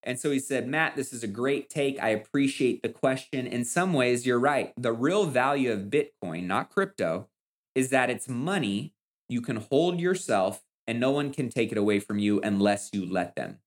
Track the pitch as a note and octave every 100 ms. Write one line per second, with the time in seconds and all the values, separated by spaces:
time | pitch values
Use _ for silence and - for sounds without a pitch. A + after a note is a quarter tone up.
0 | - B2 D3 C#3 C3+ C3 A#2+ D3+ D#3+ -
1 | C3 B2 A#2 G2+ B2+ C#3 - D#3 C#3 C3+
2 | - E3+ - C#3 C3+ - B2+ - - -
3 | C3+ C3 - C3+ B2+ A#2+ A#2+ - F#3+ D#3
4 | B2 B2 B2 B2 C3 C#3 - - A#2+ A2+
5 | C3 G3 F#3+ B2 B2+ C#3+ B2+ G#2+ G2 C#3
6 | - _ F#2 E2 F2+ G2+ D#3 - G3 -
7 | F2 D#2+ - _ _ _ _ - C3 C3
8 | B2 A#2+ - A#2+ D3 G3 A2+ G2 C#3+ _
9 | _ _ _ A#2+ A#2+ A#2 A2 C3+ E3+ F3
10 | F3 F#3 - G#2+ F#2+ - _ _ - A#2
11 | B2+ C#3+ C#3+ C3+ B2+ B2 A2+ A2 G2+ G#2
12 | - G#2 G#2 G#2 A2 G2+ G2+ G2+ - G#2
13 | F2+ F#2 F2 - C#2+ -